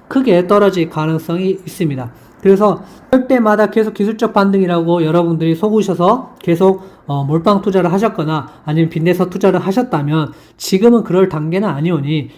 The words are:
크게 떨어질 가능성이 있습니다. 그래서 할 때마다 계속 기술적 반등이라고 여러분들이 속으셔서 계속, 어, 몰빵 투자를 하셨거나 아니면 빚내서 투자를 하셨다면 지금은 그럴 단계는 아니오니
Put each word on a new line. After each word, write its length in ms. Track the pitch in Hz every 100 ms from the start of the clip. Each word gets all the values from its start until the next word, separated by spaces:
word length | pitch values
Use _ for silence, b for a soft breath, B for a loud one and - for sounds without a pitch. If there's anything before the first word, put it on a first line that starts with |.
| -
크게 380 | 269 262 175 180
떨어질 420 | 202 202 180 165
가능성이 640 | 156 156 160 160 170 190
있습니다. 640 | 185 - - 165 131 120 B B -
그래서 420 | 196 190 208 165 B B -
할 160 | 262 254
때마다 400 | 254 214 208 208
계속 280 | 220 220
기술적 380 | 214 202 220 226
반등이라고 720 | 214 196 196 180 175 165 175
여러분들이 500 | 156 170 170 165 165
속으셔서 840 | 165 214 214 202 165 180 247 - -
계속, 440 | - 170 190 185 B B -
어, 180 | 143
몰빵 380 | 139 160 170 202
투자를 300 | 202 185 175
하셨거나 560 | 190 220 - 151 156 123 B
아니면 260 | - 160 160
빚내서 380 | 165 165 180 180
투자를 320 | 190 196 180
하셨다면 720 | 156 196 247 156 143 156 139 B B -
지금은 460 | - 190 233 233
그럴 260 | - 180 185
단계는 400 | 156 156 180 208
아니오니 600 | 143 165 160 139 156 127